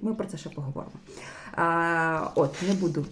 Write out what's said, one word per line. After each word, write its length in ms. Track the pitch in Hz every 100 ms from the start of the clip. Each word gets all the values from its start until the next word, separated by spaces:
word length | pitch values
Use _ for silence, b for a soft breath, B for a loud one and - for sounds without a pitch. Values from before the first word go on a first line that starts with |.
Ми 120 | 214
про 120 | 220 190
це 120 | 151
ще 120 | -
поговоримо. 460 | - 139 139 - - - B B B B -
А, 720 | 170 170 170 165 160 160 - -
от, 200 | 139 - 180
не 60 |
буду 320 | 190 175 147 143